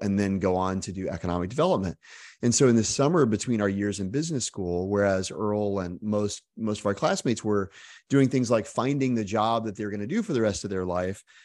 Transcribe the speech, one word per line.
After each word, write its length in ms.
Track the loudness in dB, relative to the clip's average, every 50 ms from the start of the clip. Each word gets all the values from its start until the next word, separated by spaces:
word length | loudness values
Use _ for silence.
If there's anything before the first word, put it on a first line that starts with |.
and 180 | -2 0 0 2
then 180 | 2 0 0 0
go 160 | 0 2 2
on 260 | 2 0 0 -2 -4
to 120 | -4 -6
do 160 | -8 -6 -6 -6
economic 400 | -6 -4 -4 -2 -2 -2 -2 -2
development. 480 | 0 0 2 2 2 0 0 -4 -6 _ _ -20 -20 -20 -20 -20 -8 -2
And 120 | 0 2 4
so 140 | 6 6 6
in 80 | 6
the 80 | 4 2
summer 400 | 2 0 2 2 4 4 4 4
between 380 | 4 2 0 -2 -2 0 0
our 60 | 0 0
years 300 | 0 0 -2 -2 -2 -4
in 100 | -4 -4
business 340 | -4 -4 -4 -4 -4 -4 -4
school, 460 | -6 -6 -6 -4 -2 -2 -2 -2 0
whereas 400 | 2 4 4 4 4 2 0 -4
Earl 480 | -6 -4 -2 -2 0 0 0 -2 -2 -2
and 200 | -4 -6 -6 -6
most, 400 | -4 -2 0 0 0 -2 -4 -8 _ _ -10 -6
most 220 | -4 -4 -4 -2
of 60 | 0
our 80 | -2 0
classmates 480 | 0 0 0 0 0 0 -2 -2 -2
were 280 | 0 0 0 0 0 -4 -8 -18 -20 -20 -20 -16 _ 2
doing 180 | 4 4 4 4
things 220 | 4 2 2 2
like 160 | 2 0 0
finding 480 | -2 -2 -2 0 0 0 0 0 0 0
the 100 | 0 -2
job 400 | 0 0 0 2 2 2 0 -2
that 120 | -4 -6
they're 140 | -6 -6 -6
gonna 160 | -6 -6 -4
do 160 | -4 -4 -4
for 120 | -2 0 0
the 80 | 2
rest 220 | 2 2 0 -2 -4
of 40 | -6
their 160 | -4 -4 -2
life, 400 | -2 -2 -2 -2 -2 -4 -8 -12 _ -20 -20